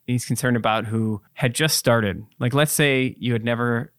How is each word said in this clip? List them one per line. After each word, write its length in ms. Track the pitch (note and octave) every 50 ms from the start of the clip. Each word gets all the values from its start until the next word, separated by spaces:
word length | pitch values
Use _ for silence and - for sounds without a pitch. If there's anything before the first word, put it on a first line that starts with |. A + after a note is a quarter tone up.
| _
he's 180 | - B2 A#2+ -
concerned 320 | - A#2+ - - B2+ A#2+
about 280 | A2+ G#2+ A2+ A2 A2+ A#2+
who 340 | G#2+ A2+ A2+ A2 A2 G#2+ G2+ - _ _
had 200 | - C3+ B2+ C3
just 240 | - D#3 D3+ -
started. 480 | - - C3 A#2 A#2 A2 G2 F2+ - - - _ -
Like, 160 | A#2+ B2 C3
let's 160 | C#3+ D3+ D3 -
say 420 | - D3+ C#3+ C3+ C3 C3 C3 - -
you 140 | - B2 A#2+
had 120 | A2 A2
never, 480 | A#2+ A#2 A#2 A#2+ A#2+ A#2 A#2 - - _